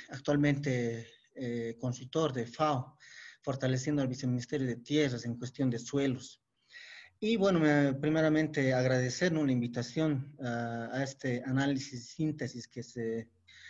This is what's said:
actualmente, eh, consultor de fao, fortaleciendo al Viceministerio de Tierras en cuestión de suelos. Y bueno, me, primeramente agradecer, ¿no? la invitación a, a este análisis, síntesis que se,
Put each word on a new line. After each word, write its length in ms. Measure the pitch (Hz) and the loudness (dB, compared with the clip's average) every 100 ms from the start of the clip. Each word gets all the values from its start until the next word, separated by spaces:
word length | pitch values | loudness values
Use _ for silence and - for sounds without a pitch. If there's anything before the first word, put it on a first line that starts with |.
| - | -12
actualmente, 1000 | 135 - 147 147 143 143 127 120 117 113 - _ - | -8 0 4 4 2 0 0 0 -4 -8 -18 _ -10
eh, 400 | 123 120 117 117 | -6 -4 -6 -4
consultor 520 | 127 123 131 160 156 | -4 -4 -4 0 0
de 140 | 127 117 | 0 -4
fao, 520 | - 156 135 - - - - - - | 0 0 0 -2 -12 -20 -20 -20 -10
fortaleciendo 600 | - 131 131 127 131 147 | -6 -2 0 0 0 0
al 60 | 131 | 0
Viceministerio 580 | 123 127 123 120 147 131 | -2 -2 -2 -2 -2 -2
de 120 | 120 | -4
Tierras 480 | - 147 143 120 117 | 0 2 2 0 -4
en 100 | 120 | -6
cuestión 340 | 123 - 131 | -8 -2 0
de 100 | 117 | 0
suelos. 600 | - 143 139 123 - - _ _ _ - - - - _ | -2 0 0 -2 -6 -20 _ _ _ -20 -20 -20 -20 _
Y 160 | 214 226 | 0 4
bueno, 240 | 196 175 | 4 6
me, 340 | 156 147 143 | 6 6 4
primeramente 800 | 139 147 156 160 156 156 151 135 | 2 2 4 4 4 2 2 2
agradecer, 580 | 127 127 127 127 - 175 | 4 4 2 2 0 0
¿no? 140 | 160 143 | 2 2
la 60 | |
invitación 840 | 127 120 120 117 - 156 143 139 - | 2 0 -4 -4 0 0 0 -4 -8
a, 480 | 127 117 117 117 117 | -6 -4 -4 -4 -4
a 100 | 127 | -4
este 400 | 135 - 135 120 131 | -4 -4 -4 -2 0
análisis, 640 | 131 139 139 - 123 113 | 2 2 0 -4 -10 -12
síntesis 580 | - 156 151 123 123 - | -4 -2 -2 -6 -8 -12
que 160 | - | -12
se, 460 | 113 - 113 113 113 _ _ - - | -10 -6 -4 -4 -6 _ _ -20 -20